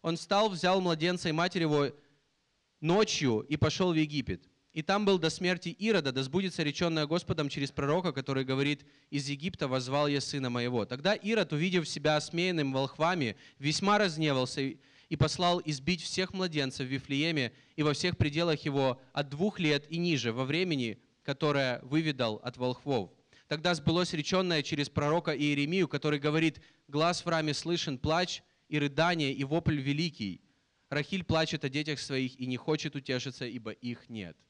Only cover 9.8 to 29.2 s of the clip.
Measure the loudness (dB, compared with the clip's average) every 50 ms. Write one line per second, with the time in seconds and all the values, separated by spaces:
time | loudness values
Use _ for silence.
9.8 | -2 0 0 2 2 2 2 0 -2 -2 -4 -4 -2 -2 -2 0 -2 0 0 0
10.8 | -2 -2 -6 -2 0 0 0 0 0 0 2 2 2 0 0 0 0 2 2 0
11.8 | 0 0 -6 0 2 2 2 2 0 -2 -2 -2 0 0 0 0 0 0 0 0
12.8 | -2 -2 -2 0 0 0 2 0 0 -2 -4 -6 -14 -20 _ _ -2 -2 -2 2
13.8 | 2 4 4 4 4 2 0 0 0 0 2 2 0 -2 -2 -4 -4 -6 -6 -10
14.8 | _ _ _ -20 -10 _ 0 0 0 0 2 2 2 2 2 2 0 -4 -6 -4
15.8 | -2 -2 -2 -2 -2 -6 -4 -4 -4 -4 -2 -4 -4 -2 0 -2 -2 -2 -4 -6
16.8 | -6 -4 -4 -6 -4 -2 -2 0 0 0 0 0 -2 -2 -6 -12 _ _ _ 0
17.8 | 0 0 2 2 0 -2 0 2 0 0 2 0 2 2 0 0 -2 -2 0 2
18.8 | 2 2 0 -2 -8 -10 _ -6 -6 -6 -2 0 0 0 0 0 2 2 2 2
19.8 | 0 -4 -4 -2 2 2 2 2 0 0 0 0 -2 -2 0 -2 0 0 0 0
20.8 | -2 -4 -4 -8 _ _ _ _ _ -8 -4 0 0 2 4 4 2 2 0 -2
21.8 | -4 0 0 0 2 0 0 0 0 0 0 -2 -6 -10 -6 -2 -2 -2 -2 -2
22.8 | -2 0 0 0 0 -4 -10 _ _ _ _ -20 _ _ -6 -4 0 -2 -2 0
23.8 | 0 0 2 2 0 0 -2 -4 -2 0 0 2 2 2 0 0 0 -2 -2 -4
24.8 | -4 -2 -2 -2 0 2 2 2 2 0 -2 0 0 0 2 2 0 0 2 0
25.8 | 0 0 -2 -2 0 0 -2 0 0 0 2 2 2 2 0 -2 -20 -20 _ _
26.8 | _ -4 0 2 2 2 2 0 -2 -2 0 0 0 0 -2 -4 -2 -2 -2 -2
27.8 | -2 -4 -6 -4 -2 0 2 2 0 -2 -4 -10 _ _ _ _ _ _ -2 0
28.8 | 0 0 2 2 2 2 4 2